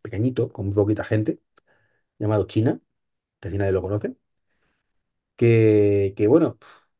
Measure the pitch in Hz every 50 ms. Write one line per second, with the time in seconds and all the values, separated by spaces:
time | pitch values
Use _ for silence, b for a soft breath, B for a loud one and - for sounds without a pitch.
0 | - - - 95 113 131 127 - 117 - - - 98 98 98 104 101 101 110 104
1 | - - 113 107 107 - - - _ _ _ _ _ _ _ _ _ _ _ _
2 | _ _ _ - - 104 107 104 95 - - 113 110 131 - - _ _ _ _
3 | _ _ _ _ _ _ _ _ - 95 87 98 101 98 95 95 90 95 101 107
4 | - 254 262 _ _ _ _ _ _ _ _ _ _ _ _ _ _ _ _ _
5 | _ _ _ _ _ _ _ - 120 117 113 113 110 110 107 104 104 101 101 101
6 | 98 98 98 - 104 104 131 175 165 127 - _ b b b b b b b _